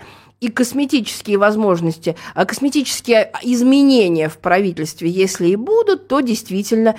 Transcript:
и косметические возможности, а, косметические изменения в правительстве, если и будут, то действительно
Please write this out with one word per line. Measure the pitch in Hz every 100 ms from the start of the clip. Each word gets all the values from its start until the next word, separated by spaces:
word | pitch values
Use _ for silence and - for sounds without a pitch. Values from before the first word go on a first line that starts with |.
| - - _ _
и | 240
косметические | 220 240 269 277 294 208 - - 202
возможности, | 202 214 214 175 170 160 - 160 -
а, | - 185
косметические | - 277 294 254 - - 226 208 -
изменения | - 240 247 277 277 262 190 165 156
в | -
правительстве, | - 180 202 170 156 - 160
если | 180 190 190 170
и | 202
будут, | 262 440 440 381 -
то | 269
действительно | 254 226 - 185 208 226 226